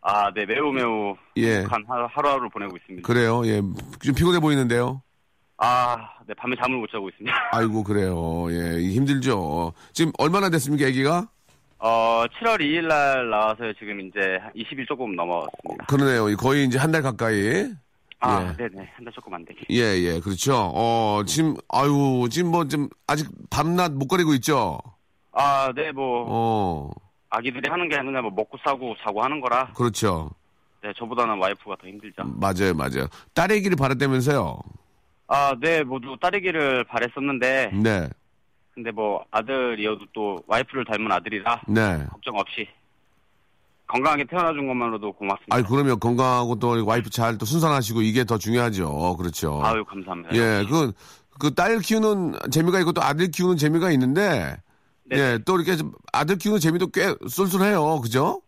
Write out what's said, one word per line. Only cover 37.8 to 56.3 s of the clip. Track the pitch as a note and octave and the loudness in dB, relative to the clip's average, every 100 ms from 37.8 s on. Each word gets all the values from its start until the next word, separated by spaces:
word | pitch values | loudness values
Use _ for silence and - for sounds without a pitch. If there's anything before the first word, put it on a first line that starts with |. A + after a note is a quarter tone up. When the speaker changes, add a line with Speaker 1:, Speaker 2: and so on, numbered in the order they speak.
Speaker 2:
네. | A2 G2+ D#2 - _ _ _ _ _ | 2 2 -2 -10 _ _ _ _ _
Speaker 1:
근데 | - A2+ | -12 -10
뭐 | A2 G#2+ G2 - | -4 -2 -2 -2
아들이어도 | G#2+ A2+ C3+ B2 A2+ G#2+ G#2+ - | -4 -2 -2 -2 -2 -4 -4 -8
또 | - G#2 F#2 - | -6 -4 -4 -2
와이프를 | A2 C3 C3 A#2 | -2 -2 -6 -4
닮은 | G#2+ G#2+ | -4 0
아들이라. | F2+ F2 G#2 G#2 A#2 - | -2 -2 -6 -4 -4 0
Speaker 2:
네. | G#2+ G#2+ E2 C#2 | 2 2 0 -6
Speaker 1:
걱정 | - - G#2+ | -10 -8 -6
없이 | F#2+ - G#2+ _ _ _ _ _ _ _ _ _ _ _ - | -6 -6 -12 _ _ _ _ _ _ _ _ _ _ _ -6
건강하게 | A#2+ C#3 D3 C#3 | 0 2 0 -2
태어나준 | F3 E3+ D3+ C#3 | -2 -2 -2 -4
것만으로도 | B2+ A#2 A2 G#2 | -2 -2 -4 -8
고맙습니다. | F#2+ G2+ G2 - A#2+ | -8 -4 -4 0 0
Speaker 2:
아이, | |
그러면 | G#2 C3 C#3 A#2 | 2 2 2 2
건강하고 | A#2 A#2+ C3 B2 A#2+ A#2 | 0 2 2 2 0 -2
또 | A#2+ A#2 G#2+ | 0 0 2
와이프 | A#2 G#2 | 0 0
잘 | - A2+ A2 | 0 0 0
또 | G#2+ | -2
순산하시고 | D#3+ D#3+ C#3+ G#2+ A2+ | 0 2 2 0 2
이게 | A2 A2+ | 2 2
더 | A#2 A2+ | 2 0
중요하죠. | G#2 A#2+ A#2+ G2 E2+ D2 E2+ E2+ | 2 2 2 0 -2 0 0 0
그렇죠. | F2 D#2 E2 D2 | -4 -2 -4 0
Speaker 1:
아유, | D2 A2+ G#2 | 0 0 -4
감사합니다. | G2 F#2 F2 E2+ A2 | -10 -10 -12 -2 2
Speaker 2:
예, | A#2 G#2+ | 4 2
Speaker 1:
역시. | G2+ | 2
Speaker 2:
그, | D#3+ C#3+ G2+ - - _ - | 2 2 -2 -14 -20 _ -2
그 | D3 C#3+ | -2 2
딸 | F3+ A3+ | 2 2
키우는 | F3+ A3 G#3+ G3+ E3+ - - | 2 2 4 2 -2 -4 -2
재미가 | C3+ E3 F#3+ | 2 4 4
있고 | E3+ | 2
또 | E3 | 2
아들 | - D3 F#3 | 0 2 0
키우는 | D#3 F3+ F3+ | 2 2 4
재미가 | D3+ E3 F3+ | 4 4 4
있는데. | C#3+ B2+ D3 G3+ C#3+ D2+ C#2 - _ _ _ _ | 4 4 4 2 2 -2 -6 -16 _ _ _ _
Speaker 1:
네. | C3 | 2
Speaker 2:
예, | C#3 A#2 | 2 2
또 | A2 F#3 | 2 2
이렇게 | E3 F3+ | 2 0
좀 | D#3 - - | -2 -10 -4
아들 | - D3+ | -2 0